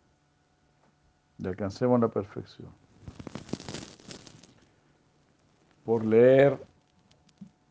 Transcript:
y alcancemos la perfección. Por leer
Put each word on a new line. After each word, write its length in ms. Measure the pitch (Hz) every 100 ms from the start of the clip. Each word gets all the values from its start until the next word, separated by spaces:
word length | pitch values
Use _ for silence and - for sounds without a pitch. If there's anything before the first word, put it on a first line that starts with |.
| _ _ _ _ _ _ _ _ _ _ _ _ _ -
y 100 | 95
alcancemos 520 | 92 101 98 123 123
la 100 | 113
perfección. 600 | 101 95 - 107 - - - _ _ - - - - - - - - - - - - - - - _ _ _ _ _ _ _ _ _ _ _ _ _ -
Por 200 | 113 110
leer 540 | 110 123 135 139 135 - _ _ _ _ _ _ - - _ _